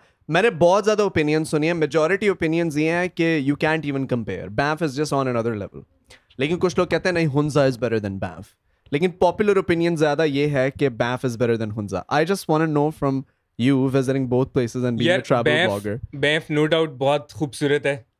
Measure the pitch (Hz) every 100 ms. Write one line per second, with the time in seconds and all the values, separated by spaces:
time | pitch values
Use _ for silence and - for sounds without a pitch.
0 | _ _ - 160 226 170 170 196 208 208
1 | 202 180 151 156 160 160 156 170 151 156
2 | 156 196 208 185 165 165 170 147 156 170
3 | 180 - 165 160 135 143 156 156 143 135
4 | 131 120 107 92 87 107 143 156 165 131
5 | 151 143 131 120 113 107 95 71 - _
6 | _ - _ - 147 170 180 160 175 165
7 | 185 175 160 135 151 143 135 117 120 110
8 | 101 98 92 82 - _ _ _ _ 147
9 | 180 170 180 170 208 190 180 170 170 170
10 | 151 143 160 139 147 143 131 - 143 113
11 | 123 127 131 113 120 117 110 110 101 92
12 | - 143 165 196 - 156 160 147 147 156
13 | 143 135 139 _ _ - 120 139 135 135
14 | 131 135 131 123 131 143 117 127 123 117
15 | 170 175 - 127 117 151 175 101 104 110
16 | - 143 143 156 156 147 151 160 160 131
17 | 135 147 143 - 151 - 143 147 143 139
18 | - _